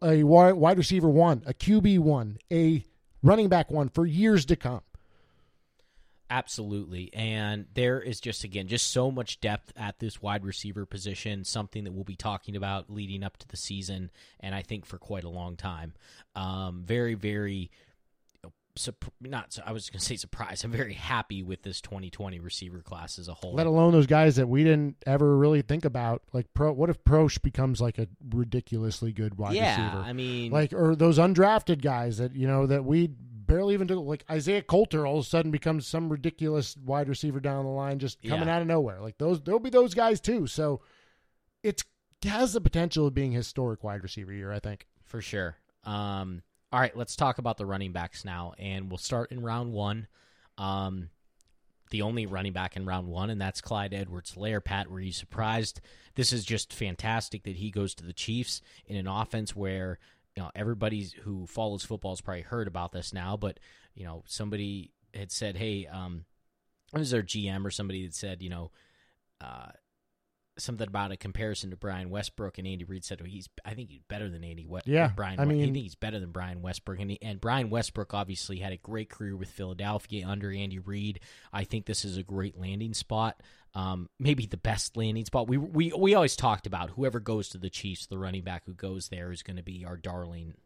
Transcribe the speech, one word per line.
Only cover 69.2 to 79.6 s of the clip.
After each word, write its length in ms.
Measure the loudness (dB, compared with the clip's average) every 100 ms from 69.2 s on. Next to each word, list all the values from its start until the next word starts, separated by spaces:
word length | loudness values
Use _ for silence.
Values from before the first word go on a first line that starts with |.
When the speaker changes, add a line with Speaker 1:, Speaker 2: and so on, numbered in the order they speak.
| _ -20
Speaker 2:
uh, 300 | -18 -16 -18 -20 _ _ _ _ _ _ _ -12
something 300 | -10 -6 -4
about 240 | -4 -4
a 60 | -6
comparison 540 | -8 -6 -4 -6 -8
to 60 | -10
Brian 320 | -8 -8 -6
Westbrook, 500 | -8 -8 -8 -10 -8
and 100 | -10
Andy 160 | -8
Reid 200 | -10 -12
said, 160 | -12 -12
"Well, 80 | -14
he's, 180 | -16 -18 -18
I 100 | -14
think 160 | -14 -16
he's 120 | -18 -12
better 220 | -10 -8
than 160 | -10
Andy 200 | -12 -14
We-, 160 | -12 -8
Speaker 1:
Yeah, 260 | 0 2 2 0
Speaker 2:
Brian 240 | -4 0
Speaker 1:
I 40 |
Speaker 2:
We-, 100 | 2 4
Speaker 1:
mean 180 | 2
Speaker 2:
he, 80 | 0
he's 140 | -6 -10
better 240 | -8 -6
than 100 | -8
Brian 320 | -8 -8 -8
Westbrook." 380 | -8 -8 -8 -8
And 100 | -8
he, 80 | -8
and 200 | -10 -6
Brian 280 | -2 -2 0
Westbrook 460 | -2 -4 -6 -6
obviously 440 | -6 -6 -8 -10 -8
had 140 | -8
a 40 | -10
great 340 | -10 -10 -10
career 240 | -10 -10
with 160 | -8 -10
Philadelphia 720 | -10